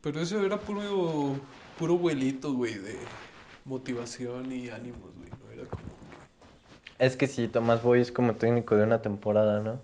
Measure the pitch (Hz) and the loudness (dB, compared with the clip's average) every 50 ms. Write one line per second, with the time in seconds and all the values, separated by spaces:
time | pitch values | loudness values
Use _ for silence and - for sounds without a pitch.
0 | - 156 143 156 170 170 202 214 196 190 190 - - - 208 202 208 202 202 190 | -6 -6 -4 -4 -4 -2 0 0 0 0 0 -2 -4 -6 -6 -6 -4 -2 0 0
1 | 175 165 160 151 143 139 139 139 139 - - - - - - - 165 160 175 175 | 0 0 0 0 0 0 -2 -4 -6 -12 -20 -20 -20 -20 -8 -4 0 2 2 4
2 | 175 170 151 135 131 131 139 135 135 151 135 123 123 113 110 101 95 104 113 - | 4 2 2 2 0 0 0 -2 -4 -4 -2 0 0 -2 -2 -6 -10 -10 -10 -10
3 | 90 - - - - - - - - - - - - 135 131 127 127 131 127 120 | -10 -12 -14 -16 -18 -18 -20 -20 -20 -20 -20 -20 -12 -8 -8 -8 -6 -6 -6 -6
4 | 117 117 - - 127 120 123 127 127 131 131 127 123 120 110 107 117 - 120 - | -6 -8 -10 -8 -8 -8 -6 -8 -8 -8 -8 -8 -8 -8 -10 -12 -12 -12 -14 -14
5 | - 87 - - - - - 131 - 107 113 117 127 - - - - - - - | -16 -18 -18 -18 -16 -16 -16 -18 -18 -18 -16 -16 -12 -12 -12 -12 -12 -14 -16 -18
6 | - - - - - - _ _ - - - - _ _ - - _ - - _ | -20 -20 -20 -20 -20 -20 _ _ -20 -20 -20 -20 _ _ -20 -20 _ -20 -2 _
7 | 127 131 131 - 143 135 - - 117 110 - 117 113 117 117 113 113 120 123 123 | 2 2 4 2 -2 -2 0 -2 -4 0 0 0 4 4 4 4 6 6 6 6
8 | 120 120 - - 123 120 107 110 - 117 120 120 113 - 110 107 107 110 117 110 | 6 4 2 2 2 2 2 2 2 4 4 2 2 4 4 4 6 6 4 2
9 | 110 110 104 101 - 107 104 107 107 107 104 104 107 110 117 135 | 2 -2 -6 -2 -2 2 4 4 4 4 4 2 0 -4 -6 -8